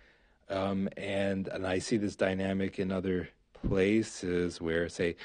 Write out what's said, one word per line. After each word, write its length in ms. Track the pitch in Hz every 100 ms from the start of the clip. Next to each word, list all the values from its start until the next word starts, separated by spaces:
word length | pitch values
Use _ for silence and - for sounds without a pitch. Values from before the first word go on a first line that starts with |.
| - _ _ _ -
Um, 400 | 98 98 95 98 -
and, 500 | 101 98 98 98 95
and 180 | 92 95
I 140 | 92
see 180 | - 110
this 180 | 101 -
dynamic 640 | 95 95 95 98 95 -
in 120 | 95
other 380 | 95 92 90 - - _
places 1080 | - - 95 95 110 110 - 90 87 87 82
where, 260 | 82 82 85
say, 260 | - 87 82